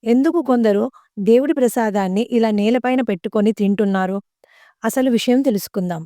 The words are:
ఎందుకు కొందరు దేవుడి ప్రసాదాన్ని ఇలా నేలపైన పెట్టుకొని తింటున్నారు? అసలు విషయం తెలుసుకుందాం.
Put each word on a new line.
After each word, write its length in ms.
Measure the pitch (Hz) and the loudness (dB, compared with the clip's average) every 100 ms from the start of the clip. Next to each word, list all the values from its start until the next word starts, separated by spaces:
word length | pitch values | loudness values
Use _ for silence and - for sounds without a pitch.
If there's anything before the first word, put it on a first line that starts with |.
ఎందుకు 340 | 220 240 294 339 | 2 2 2 0
కొందరు 400 | 262 247 220 202 240 _ _ - | 0 2 2 2 -2 _ _ -4
దేవుడి 360 | 196 233 285 | 4 4 4
ప్రసాదాన్ని 680 | 302 247 254 220 202 190 190 240 | 0 0 0 -4 -2 -2 -2 -2
ఇలా 200 | 233 220 | 0 0
నేలపైన 500 | 208 208 247 247 254 | 0 0 0 0 -2
పెట్టుకొని 520 | 247 196 214 214 208 | -2 -4 -4 0 0
తింటున్నారు? 640 | 214 202 202 202 190 185 196 - _ _ _ - _ | 0 0 0 0 -2 -4 -6 -10 _ _ _ -20 _
అసలు 260 | 226 262 262 | -4 0 0
విషయం 300 | 233 - 247 | 0 2 2
తెలుసుకుందాం. 600 | 277 202 - 208 180 165 | 2 -2 -4 -6 -6 -8